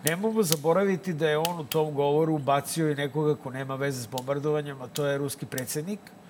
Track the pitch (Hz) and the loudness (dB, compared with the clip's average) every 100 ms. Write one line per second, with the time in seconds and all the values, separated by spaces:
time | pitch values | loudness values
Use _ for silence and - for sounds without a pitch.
0 | 147 170 214 220 196 156 147 170 196 185 | 4 4 0 2 2 2 4 4 4 0
1 | 190 156 156 151 165 175 143 160 156 143 | -2 0 2 2 0 -4 -2 0 0 2
2 | 143 147 160 156 135 139 139 - 160 139 | 2 4 2 0 2 2 2 -2 0 0
3 | 143 135 151 147 131 127 135 135 139 127 | -2 0 0 0 -2 -8 -6 -2 -2 -2
4 | 113 131 127 143 143 151 143 139 123 - | -4 -6 -2 -2 0 -2 -2 -10 -10 -4
5 | 143 143 143 - 135 - - 151 160 208 | 0 0 -2 -4 -6 -6 -4 -6 -4 -8
6 | - - - | -10 -20 -20